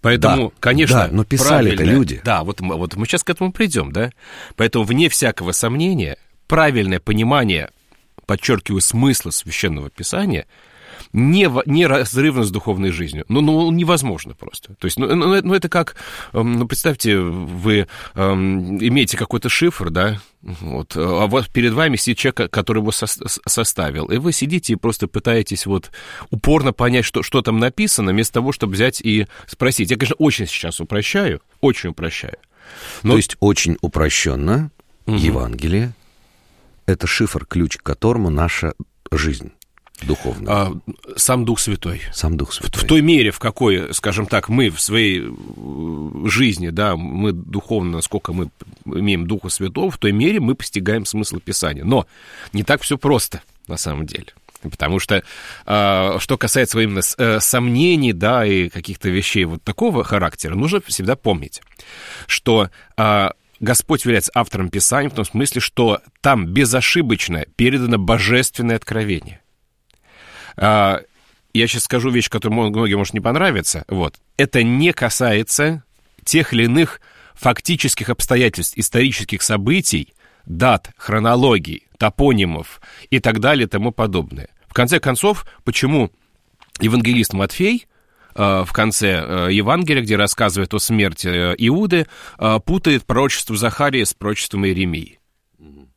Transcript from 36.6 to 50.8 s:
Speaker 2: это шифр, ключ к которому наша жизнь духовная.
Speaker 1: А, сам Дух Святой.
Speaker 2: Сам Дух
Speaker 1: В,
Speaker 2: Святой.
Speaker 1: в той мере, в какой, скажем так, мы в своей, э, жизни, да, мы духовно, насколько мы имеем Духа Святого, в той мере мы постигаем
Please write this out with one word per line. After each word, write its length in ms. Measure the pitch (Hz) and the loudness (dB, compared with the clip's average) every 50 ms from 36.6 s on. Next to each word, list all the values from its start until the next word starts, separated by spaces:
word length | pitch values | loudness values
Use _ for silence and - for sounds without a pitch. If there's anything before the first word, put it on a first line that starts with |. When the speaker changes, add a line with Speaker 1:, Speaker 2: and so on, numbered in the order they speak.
| _ _ _ _ _ | _ _ _ _ _
Speaker 2:
это 220 | - 95 - - | -2 -2 0 0
шифр, 380 | - - - 113 104 - 69 - | -4 0 0 0 -2 -2 -6 -8
ключ 320 | _ - 87 85 76 - | _ -2 0 0 0 -2
к 60 | - _ | -6 _
которому 460 | - 71 - - 110 120 117 101 85 | -6 -4 0 0 0 2 2 0 0
наша 440 | 76 73 82 87 - - - 80 - _ - _ _ _ _ - | 0 0 0 0 -2 -2 -4 -4 -6 _ -14 _ _ _ _ -4
жизнь 400 | - 76 76 80 69 - - - _ _ - _ _ _ _ _ _ - | -4 -2 -2 -2 -4 -4 -10 -18 _ _ -20 _ _ _ _ _ _ -12
духовная. 520 | - 65 73 - - 64 - - 98 104 104 | -4 -4 -4 -4 -4 -8 -8 -6 -4 -2 0
Speaker 1:
А, 200 | 101 101 95 90 - _ - - _ - - - | 0 0 -2 -4 -8 _ -14 -16 _ -16 -14 -4
сам 300 | - - - 127 127 120 | -2 0 2 2 2 2
Дух 140 | 110 117 - | 0 0 0
Святой. 420 | - - 101 - - 87 87 82 - - - | 0 -2 -2 -4 -4 -6 -8 -6 -8 -10 -8
Speaker 2:
Сам 220 | - - 80 82 | -4 -2 -2 0
Дух 160 | 71 69 - | -2 -4 -4
Speaker 1:
В, 20 | - | -6
Speaker 2:
Святой. 260 | - - - - - | -6 -6 -4 -2 -2
Speaker 1:
в 40 | - | 2
той 140 | - 156 156 | 4 4 4
мере, 300 | 147 160 170 147 117 104 | 6 6 6 6 6 2
в 80 | - - | 0 -2
какой, 540 | - 113 - - 127 110 95 90 82 - - | -4 -6 -2 2 2 2 2 2 0 -4 -6
скажем 320 | - - 101 92 110 104 | -4 -2 -2 -2 -2 -2
так, 240 | 98 - 101 - - | 0 0 -2 0 2
мы 200 | 110 131 131 104 | 2 2 2 2
в 120 | 80 78 | 0 -2
своей, 400 | - - 104 113 113 101 92 90 | -4 -2 2 2 2 2 2 -2
э, 1080 | 60 57 58 - - - - - 55 67 71 69 80 82 80 73 76 76 - 71 78 | -4 -8 -12 -14 -16 -16 -16 -14 -12 -12 -10 -8 -8 -8 -6 -8 -8 -8 -8 -4 -4
жизни, 420 | - - 110 135 120 98 82 87 85 | -2 0 2 2 2 2 -2 -6 -6
да, 260 | 80 87 104 104 90 | -2 0 0 0 0
мы 340 | 80 85 78 67 92 101 107 | -2 -4 -6 -4 -2 -2 -2
духовно, 640 | 90 87 87 82 85 101 - - 113 107 90 87 85 | -2 -4 -8 -8 -8 -8 -4 -2 -2 -2 -2 -2 -4
насколько 360 | 82 80 - - 101 _ - 85 | -4 -6 -6 -6 -6 _ -4 -6
мы 160 | 92 87 73 _ _ - - - _ - | -4 -6 -6 _ _ -20 -20 -20 _ -14
имеем 420 | - - 80 104 104 98 87 87 | -8 -4 -2 0 0 0 0 0
Духа 200 | 85 107 95 - | -4 -4 -6 -4
Святого, 420 | 92 - - 95 95 87 143 185 190 | -8 -6 -4 -6 -4 -4 -2 -4 -4
в 60 | 143 | -4
той 140 | - - 104 | -2 0 0
мере 300 | 101 104 131 170 208 214 | 2 4 2 2 2 2
мы 140 | 135 113 139 | 0 0 -2
постигаем 500 | - - - - 101 | -2 -6 -8 -6 -4